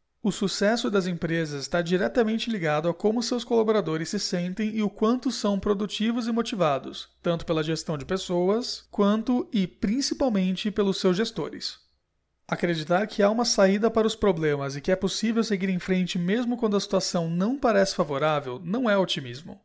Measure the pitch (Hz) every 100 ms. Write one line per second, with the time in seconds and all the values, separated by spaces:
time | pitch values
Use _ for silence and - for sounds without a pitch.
0 | _ _ 208 - 190 - 202 240 - 196
1 | 180 170 165 165 156 143 135 175 170 180
2 | 226 247 220 220 233 220 160 151 170 165
3 | 208 226 233 240 - 233 214 214 160 160
4 | 165 202 - 180 175 185 214 214 208 -
5 | 214 254 262 - 208 202 208 202 208 -
6 | 214 233 226 233 233 214 160 135 - -
7 | - _ 175 170 - 160 156 160 - 151
8 | 123 185 - 175 180 214 254 - - -
9 | 202 220 226 247 - 214 180 - 214 247
10 | 269 359 269 202 185 185 214 190 196 190
11 | 190 180 226 - 143 - - - _ _
12 | _ _ _ _ - 165 175 165 151 175
13 | 214 - 208 220 240 - 190 202 220 226
14 | 214 220 208 165 156 143 139 143 160 185
15 | 190 - 214 226 226 202 196 185 - 185
16 | 180 185 175 220 240 240 220 196 - 190
17 | - 175 165 170 202 277 247 202 190 -
18 | 156 135 156 147 135 123 170 226 240 202
19 | 175 165 127 123 180 202